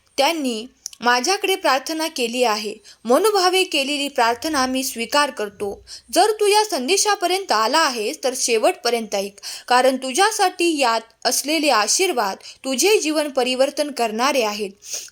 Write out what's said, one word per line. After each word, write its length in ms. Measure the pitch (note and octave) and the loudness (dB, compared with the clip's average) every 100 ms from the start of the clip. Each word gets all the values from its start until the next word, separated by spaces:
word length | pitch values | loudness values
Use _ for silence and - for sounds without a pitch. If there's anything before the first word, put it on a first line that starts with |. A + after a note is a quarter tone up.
| _ - | _ 0
त्यांनी 480 | C#4 E4+ C4 A3 B3 _ - - | 0 0 -4 -6 -10 _ -16 -4
माझ्याकडे 540 | A#3 B3 C#4 G4 G4+ F#4+ | 0 0 0 -2 0 0
प्रार्थना 520 | E4 C4 C4+ D#4+ D#4+ | 2 0 -2 -6 -6
केली 360 | D#4 A#3 B3 | -4 -4 0
आहे. 320 | A#3+ G#3+ G#3+ - - - A3 | 0 0 -6 -12 -16 -10 0
मनोभावे 580 | C4+ G#4+ G4+ F4+ F#4 | 2 4 2 2 2
केलेली 440 | F4+ D4+ C4+ D4 C#4+ | 0 -2 -2 -2 -4
प्रार्थना 580 | C#4 A#3 A#3+ D#4+ D4+ B3+ | 0 0 0 -2 -2 -2
मी 180 | C4 | -2
स्वीकार 480 | C4 A3+ A#3 D4 C#4+ | -4 -6 -2 0 0
करतो. 540 | - G#3 G3 G3+ - - - - | -2 -8 -8 -10 -10 -16 -20 -4
जर 180 | D4+ G#4 | 2 2
तू 140 | G#4+ G#4 | 2 2
या 200 | G#4 G#4+ | 2 2
संदेशापर्यंत 880 | E4 B3 G4 G#4 G#4 F4 F#4 F#4+ | -2 0 0 0 0 0 -2 0
आला 260 | G#3+ A#3 D4+ | 0 2 2
आहेस, 420 | D#4 A#3+ G#3 D4+ | 0 0 -6 -4
तर 100 | C4 B3+ | -4 -2
शेवटपर्यंत 760 | - A3+ C#4+ F4+ A#3 A#3 A3 G3+ | 0 2 2 0 -2 -2 -2 -4
ऐक, 200 | G3 G3 - - - | -6 -10 -16 -8 2
कारण 280 | B3 B3+ C4 | 4 4 2
तुझ्यासाठी 840 | C4 B3+ G#4 A4 F#4 F#4 E4+ D4+ | -2 0 2 2 -2 0 0 2
यात 240 | B3 A3+ - _ A3+ | 2 0 -4 _ -4
असलेले 440 | C4 C4+ D#4+ D4+ | -2 0 0 2
आशीर्वाद 680 | A3+ A3 - F#4 B3 G3+ F#3+ - - C4 | 2 2 0 0 0 -2 -4 -14 -12 -4
तुझे 340 | B3+ F4 G#4+ | 2 4 4
जीवन 300 | D4 D#4 D4 | 2 -2 -2
परिवर्तन 640 | C4+ B3 B3+ C#4 C#4+ D4 | 0 0 2 0 0 -4
करणारे 520 | C4+ A#3 G#3+ C4 D4 | -2 -4 0 0 0
आहेत, 280 | G#3+ G#3 G3 - - - - | 0 -2 -8 -10 -14 -14 -12